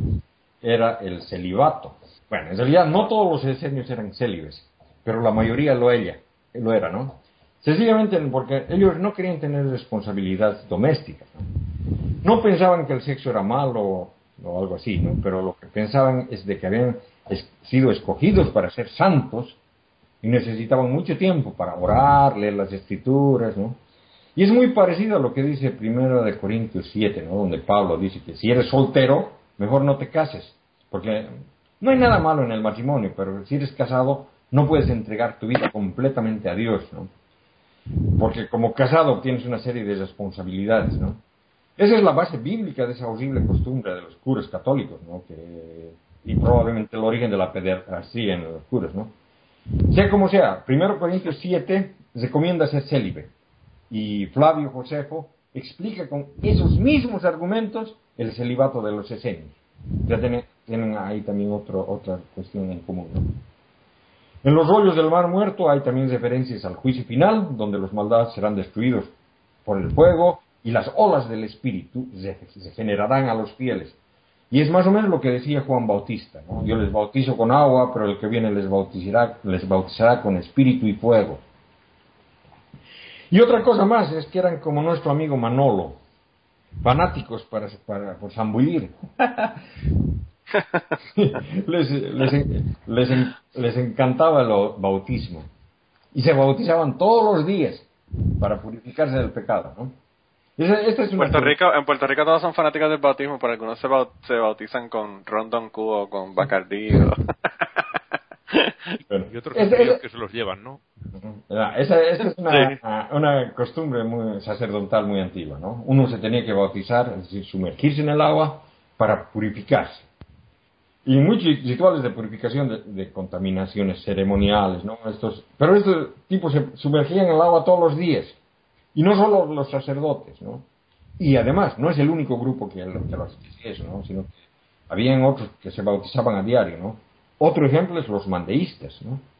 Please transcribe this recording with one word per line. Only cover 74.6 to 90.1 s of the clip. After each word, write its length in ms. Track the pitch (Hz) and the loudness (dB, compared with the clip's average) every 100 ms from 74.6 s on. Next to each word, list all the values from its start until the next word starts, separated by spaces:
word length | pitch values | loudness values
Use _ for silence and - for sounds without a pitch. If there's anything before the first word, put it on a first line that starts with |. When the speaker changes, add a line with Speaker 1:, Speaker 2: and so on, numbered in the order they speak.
Speaker 1:
es 100 | 151 | 4
más 160 | 180 185 | 4 4
o 40 | |
menos 200 | 208 208 | 4 2
lo 100 | 165 | 0
que 100 | 135 | 0
decía 320 | 123 139 147 | -2 -2 -4
Juan 240 | 139 127 113 | 0 0 0
Bautista, 560 | 101 - 107 - - - | -2 -4 -10 -10 -18 -12
¿no? 160 | - | -6
"Yo 120 | - 113 | -2 -2
les 140 | 98 | 0
bautizo 440 | 104 107 135 131 113 | -2 -2 0 0 0
con 140 | 117 | 2
agua, 400 | 135 147 127 123 | 4 6 4 2
pero 140 | 117 104 | 0 -2
el 120 | 101 | -2
que 80 | 107 | -4
viene 240 | 117 110 | -2 0
les 160 | 101 95 | -2 0
bautizará, 680 | 98 98 98 92 113 120 - | -2 -2 -6 0 2 2 -2
les 220 | 101 92 92 | -4 -4 0
bautizará 520 | 95 92 - 113 120 | 0 0 2 4 4
con 140 | 107 92 | 2 -2
Espíritu 500 | 87 - 131 127 107 | -2 2 4 4 0
y 80 | |
fuego". 440 | 104 113 113 82 78 - _ _ _ _ _ _ _ _ _ _ _ _ - - - - - - | 0 4 4 4 -4 -16 _ _ _ _ _ _ _ _ _ _ _ _ -20 -20 -20 -20 -18 4
Y 100 | 185 | 6
otra 220 | 233 233 | 8 6
cosa 220 | 220 220 | 4 4
más 280 | 196 233 160 | 6 4 2
es 140 | 160 147 | -2 -4
que 140 | 185 | 0
eran 180 | 185 165 | 0 0
como 220 | 160 147 | -2 -2
nuestro 280 | 156 165 156 | 0 0 0
amigo 240 | 143 156 135 | -2 0 0
Manolo, 580 | 117 127 139 101 78 - _ _ _ _ _ _ _ - | 0 2 2 2 -2 -10 _ _ _ _ _ _ _ -2
fanáticos 600 | 120 135 180 - 107 98 | 2 2 2 -2 -10 -12
para, 240 | - 110 104 104 - | -10 -10 -10 -12 -10
para, 300 | 101 101 90 | -8 -10 -12
por 140 | 101 | -10
zambullir. 580 | - 110 107 139 170 104 - - - | -6 -2 2 2 0 -4 -12 -10 -2
<laughs> 60 | 247 - 208 - - - - - - | -2 -2 -6 -6 -20 -8 -2 0 0